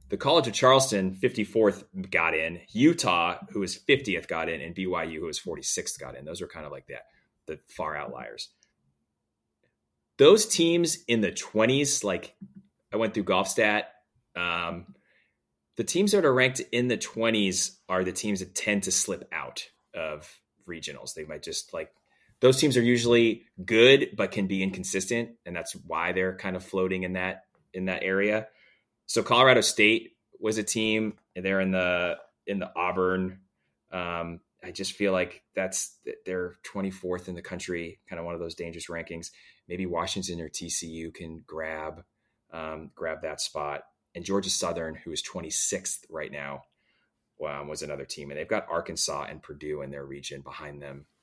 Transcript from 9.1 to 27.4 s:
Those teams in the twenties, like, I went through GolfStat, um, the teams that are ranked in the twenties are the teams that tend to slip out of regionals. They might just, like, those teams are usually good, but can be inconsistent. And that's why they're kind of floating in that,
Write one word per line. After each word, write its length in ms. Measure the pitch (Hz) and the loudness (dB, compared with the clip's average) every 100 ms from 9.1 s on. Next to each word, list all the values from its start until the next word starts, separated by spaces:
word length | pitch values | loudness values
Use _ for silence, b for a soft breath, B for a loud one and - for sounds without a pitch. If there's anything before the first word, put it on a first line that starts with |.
| _ _ _ _ _ _ _ _ _ _ - | _ _ _ _ _ _ _ _ _ _ 6
Those 260 | 143 208 - | 10 10 8
teams 580 | - 165 170 165 - - | 2 4 4 2 -2 0
in 140 | 113 | 0
the 100 | 98 | 0
twenties, 720 | - - 107 127 139 139 - | -2 -4 2 4 4 2 0
like, 320 | 101 90 - _ - - - _ _ | -2 -4 -6 _ -20 -20 -20 _ _
I 40 | 107 | -2
went 180 | 113 107 | -2 0
through 80 | |
GolfStat, 640 | 95 92 98 - 107 107 - - _ _ _ 87 | 2 2 2 2 4 2 -2 -10 _ _ _ -6
um, 580 | 87 85 85 87 87 - _ _ _ _ _ _ _ - | -2 -2 -2 -6 -10 -20 _ _ _ _ _ _ _ -6
the 60 | |
teams 280 | 113 170 208 | -2 2 4
that 140 | 202 156 | 6 6
are 80 | |
ranked 260 | 127 131 127 | 6 4 2
in 300 | - 120 123 | -4 0 0
the 80 | 110 | 0
twenties 800 | - 113 113 110 98 92 - - - | -4 -2 2 4 2 0 -4 -6 -4
are 140 | 92 | 0
the 80 | 92 | 0
teams 280 | 87 107 98 | -2 -4 -4
that 120 | 92 | -6
tend 300 | - - 101 | -6 0 0
to 80 | 95 | 0
slip 360 | - - 92 - | -2 -2 -6 -8
out 360 | 80 65 - - _ _ 87 | -10 -8 -10 -14 _ _ -8
of 360 | 80 76 - - _ _ - | -6 -8 -12 -20 _ _ -14
regionals. 460 | 85 76 69 - 80 | -12 -10 -12 -12 -12
They 100 | 76 | -10
might 160 | 76 | -10
just, 320 | 80 - - | -8 -8 -8
like, 160 | 85 78 _ _ _ _ _ | -8 -10 _ _ _ _ _
those 200 | 127 131 | 6 8
teams 180 | 151 127 | 6 6
are 60 | |
usually 600 | 120 123 120 120 117 107 - - 90 | 6 4 6 6 6 2 -6 -14 2
good, 440 | 110 123 135 - 104 | 8 10 10 6 -2
but 140 | 98 | -2
can 160 | 110 95 | 0 0
be 160 | 95 | 0
inconsistent. 720 | 95 92 87 95 92 117 117 - | -2 -2 -4 -4 0 -2 -2 -8
And 120 | - 87 | -10 -10
that's 160 | 82 - 85 | -10 -12 -6
why 240 | 78 87 | -2 0
they're 260 | 92 92 95 | 0 0 -2
kind 180 | 98 90 | -6 -6
of 80 | |
floating 380 | 90 98 92 95 | -4 0 0 0
in 120 | 92 | -2
that, 320 | 92 92 - | -2 -4 -6